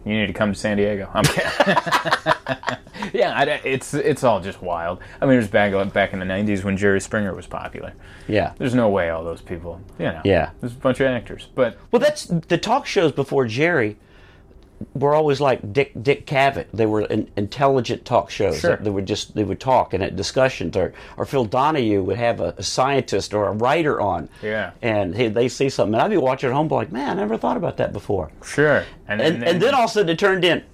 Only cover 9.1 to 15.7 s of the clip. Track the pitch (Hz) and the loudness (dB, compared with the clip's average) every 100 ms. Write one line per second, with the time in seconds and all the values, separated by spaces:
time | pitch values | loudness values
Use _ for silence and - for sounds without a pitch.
9.1 | 82 85 82 - 87 85 85 - - 151 | -2 -6 -10 -10 -10 -10 -12 -16 -6 -6
10.1 | 80 101 87 76 - 123 120 131 123 135 | -2 2 2 2 -6 -12 -4 -2 0 0
11.1 | 123 - - - - 120 - - 233 247 | 0 -8 -16 -10 0 0 -2 -2 2 2
12.1 | 605 - 170 - 170 170 262 - 196 160 | 0 -4 -4 0 -2 2 0 0 2 2
13.1 | 139 139 139 123 110 165 165 107 104 - | 0 0 0 0 0 2 2 0 -4 -20
14.1 | - - - - - - - - 135 139 | -20 -20 -20 -20 -20 -20 -18 -12 -2 2
15.1 | 151 151 135 139 120 104 | 4 2 2 2 0 0